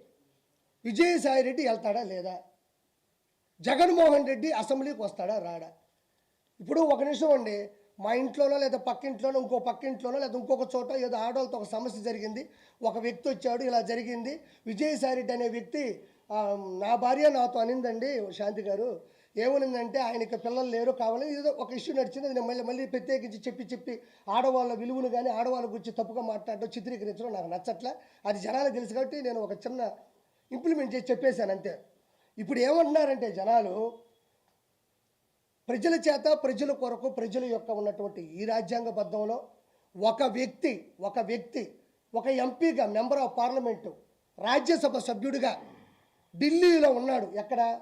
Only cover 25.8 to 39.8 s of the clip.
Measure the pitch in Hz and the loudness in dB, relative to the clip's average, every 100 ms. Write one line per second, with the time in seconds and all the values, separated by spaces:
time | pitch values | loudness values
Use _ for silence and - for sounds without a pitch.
25.8 | 226 220 220 226 226 214 214 208 220 247 | -10 -6 -6 -6 -6 -6 -6 -8 -8 -8
26.8 | 202 240 208 185 233 202 170 180 180 220 | -10 -8 -8 -8 -8 -6 -6 -6 -6 -6
27.8 | 247 302 - _ 202 202 196 254 277 240 | -6 -10 -14 _ -4 -4 -2 0 0 -2
28.8 | 226 220 262 294 254 233 208 202 240 254 | -4 -4 -4 -4 -4 -4 -4 -6 -8 -6
29.8 | 226 - - _ _ _ - 254 330 311 | -6 -8 -20 _ _ _ -12 -4 0 0
30.8 | 262 247 - 254 262 233 202 190 185 160 | 0 -4 -2 2 2 2 0 -2 -6 -10
31.8 | - _ _ _ _ - 196 254 247 320 | -14 _ _ _ _ -12 -4 0 4 4
32.8 | 320 302 285 262 226 185 190 233 202 185 | 6 4 4 0 -2 -2 2 4 2 -2
33.8 | 226 226 - _ _ _ _ _ _ _ | -4 -6 -20 _ _ _ _ _ _ _
34.8 | _ _ _ _ _ _ _ _ - 240 | _ _ _ _ _ _ _ _ -4 0
35.8 | 339 330 320 285 302 302 269 214 277 269 | 2 2 2 2 4 2 2 0 -2 -2
36.8 | 247 233 262 262 226 226 247 226 226 208 | -4 -4 -6 -4 -4 -2 -2 -4 -4 -4
37.8 | 208 202 202 202 165 165 214 226 185 233 | -2 -4 -6 -8 -12 -8 -2 -2 -2 -4
38.8 | 233 208 196 208 214 240 - _ _ _ | -4 -4 -4 -2 -2 -4 -8 _ _ _